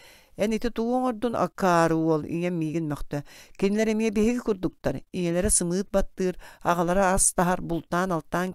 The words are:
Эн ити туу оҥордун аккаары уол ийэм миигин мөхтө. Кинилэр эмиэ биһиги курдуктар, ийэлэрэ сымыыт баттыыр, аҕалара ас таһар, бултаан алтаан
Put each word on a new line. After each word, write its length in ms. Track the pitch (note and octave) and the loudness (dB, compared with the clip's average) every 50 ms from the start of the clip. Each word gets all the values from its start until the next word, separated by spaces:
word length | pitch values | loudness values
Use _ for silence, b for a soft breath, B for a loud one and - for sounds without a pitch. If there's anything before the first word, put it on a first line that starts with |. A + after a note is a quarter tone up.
| B B B B B B B | B B B B B B B
Эн 160 | B F#3+ A3 A3 | B -2 0 0
ити 140 | G#3 - A#3 | -2 -2 -4
туу 260 | - A3+ A3+ A#3 B3 | -2 -2 -2 0 0
оҥордун 380 | B3+ B3+ B3+ A#3 G#3 B3 A#3+ A#3 | 0 0 -2 -2 -2 -4 -2 0
аккаары 580 | - F3+ - - - F#3+ F#3 F3 E3+ E3 D#3+ D#3+ | 0 -2 -2 -2 0 2 4 4 4 4 4 2
уол 300 | D#3+ D#3+ E3 D#3+ D3+ - | 2 2 2 2 0 0
ийэм 300 | - D#3 E3+ F3 F3 F3+ | -2 -4 -4 -2 -2 -2
миигин 320 | E3 D#3 D#3 D3 E3+ E3 D3 | -2 -2 -2 -2 -4 -4 -4
мөхтө. 340 | C#3+ - - - - C#3+ C#3+ B B B B B B B | -4 -6 -6 -6 -6 -8 -8 B B B B B B B
Кинилэр 340 | F#3+ G3 G#3 G#3+ A3 A3 | 0 0 2 2 2 2
эмиэ 180 | A3 G#3+ A3+ A3+ | 2 0 0 0
биһиги 300 | G3+ A3 G#3 A#3 B3 B3 | 2 2 2 2 2 0
курдуктар, 640 | - A3+ G#3+ F#3 F#3 D3+ - _ - C3+ - C3 - _ | 0 -2 -2 -2 -2 -6 -4 _ -4 -4 -4 -4 -8 _
ийэлэрэ 380 | - F#3 F3 E3+ E3+ F3+ F#3 - | -4 -2 -2 0 0 2 2 2
сымыыт 380 | F#3 - F3+ E3+ F3 F#3+ G3+ - | 2 2 0 0 -2 -2 -2 0
баттыыр, 480 | - G3 - - - - F#3 F3+ F3+ - B B B B B | 0 0 0 0 -2 -4 -4 -4 -4 -6 B B B B B
аҕалара 480 | E3 F3 F3 F3+ E3+ F#3 G3 G3 F3+ | 0 0 2 2 2 2 2 4 4
ас 200 | F#3+ F#3+ - - - | 4 2 2 2 2
таһар, 240 | - E3+ F3 F#3 - | 2 2 2 0 -2
бултаан 520 | - D#3 E3+ D#3+ - - F3 F3 F#3 F#3+ | -2 -4 -4 -4 -4 -4 -2 -2 0 0
алтаан 380 | F3 D#3 - - - F3 F#3 F#3 | -2 -4 -4 -4 -4 -4 -4 -4